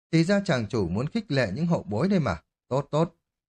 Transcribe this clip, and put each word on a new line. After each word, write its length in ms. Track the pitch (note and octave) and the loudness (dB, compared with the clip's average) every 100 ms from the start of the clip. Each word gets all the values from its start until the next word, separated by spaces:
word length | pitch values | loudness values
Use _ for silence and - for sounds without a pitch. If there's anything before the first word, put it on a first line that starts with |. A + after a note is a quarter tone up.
| _ | _
"Thì 120 | E3 | 0
ra 180 | E3 G3+ G3 | 2 2 2
chàng 220 | C3+ G#2+ | -2 0
chủ 200 | A#2+ F2+ | -2 0
muốn 200 | F#2 C#3 | -2 -2
khích 240 | A#3 A3+ | -4 -2
lệ 180 | C#3 A2+ | 0 0
những 140 | G#2+ E3+ | 0 0
hậu 160 | D#3+ | 0
bối 260 | - G#2 F3+ | -2 -2 2
đây 100 | G3 | 2
mà, 220 | B2+ E2+ - _ _ | 2 -2 -8 _ _
tốt 200 | B2+ C#3 | -4 -2
tốt." 240 | D3 E3+ - _ _ | -2 -2 -4 _ _